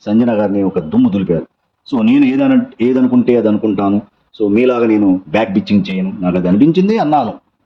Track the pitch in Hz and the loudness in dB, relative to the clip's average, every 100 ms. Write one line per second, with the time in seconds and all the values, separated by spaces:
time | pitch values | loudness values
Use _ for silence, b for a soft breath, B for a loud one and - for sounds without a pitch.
0 | 104 110 120 107 101 101 95 90 76 113 | -2 0 2 0 -2 -2 -2 -4 -2 0
1 | 240 98 131 82 - _ _ _ - 247 | 2 0 -2 -4 -6 _ _ _ -8 -2
2 | 220 294 131 135 135 127 - - 120 131 | 2 4 2 2 2 0 -2 -2 -2 0
3 | 123 123 120 120 107 104 107 101 101 104 | 2 2 2 2 0 0 -2 -2 -2 -2
4 | - _ _ - 104 107 127 120 113 107 | -4 _ _ -6 -2 2 2 0 0 2
5 | 98 92 - 104 98 95 92 101 95 95 | 0 0 -2 -4 -2 -2 0 -2 -2 -4
6 | 95 - 90 90 87 101 151 165 196 220 | -6 -4 -4 -2 0 2 2 2 0 0
7 | 151 151 110 - _ _ | 0 0 -2 -8 _ _